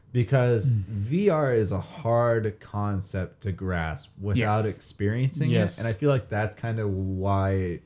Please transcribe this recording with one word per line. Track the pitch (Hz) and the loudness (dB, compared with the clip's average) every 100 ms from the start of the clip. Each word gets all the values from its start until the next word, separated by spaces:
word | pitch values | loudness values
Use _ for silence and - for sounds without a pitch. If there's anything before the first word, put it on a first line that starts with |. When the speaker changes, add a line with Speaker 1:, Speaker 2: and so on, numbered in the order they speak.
| _ | _
Speaker 1:
because | 123 117 139 123 117 131 | 0 2 4 4 4 4
Speaker 2:
Mm. | 110 92 | 2 0
Speaker 1:
V | 107 104 160 202 | -4 -2 0 2
R | 156 139 | 2 2
is | 120 104 | 2 0
a | 95 | -2
hard | - - 113 117 120 117 107 101 | -6 -6 0 2 2 2 -2 -6
concept | - 104 104 98 95 98 90 - | -8 -4 -2 -2 -4 -4 -6 -6
to | 104 | -6
grasp | 85 95 90 80 78 - - | -4 -4 -2 -2 -6 -12 -10
without | 98 123 107 107 | -2 0 2 2
Speaker 3:
Yes. | 110 - | 0 -2
Speaker 1:
experiencing | - - 101 117 131 - 127 | -10 -4 -2 0 -2 0 2
Speaker 2:
Yes. | 117 101 - | 2 2 0
Speaker 1:
it. | |
And | 113 | -2
I | |
feel | 107 147 | 0 2
like | 135 - | 2 0
that's | 104 107 - | -2 -4 -4
kinda | 117 113 104 | -6 -4 -2
why | 95 95 95 98 98 98 98 92 82 | -2 -2 -2 0 2 2 0 -2 -6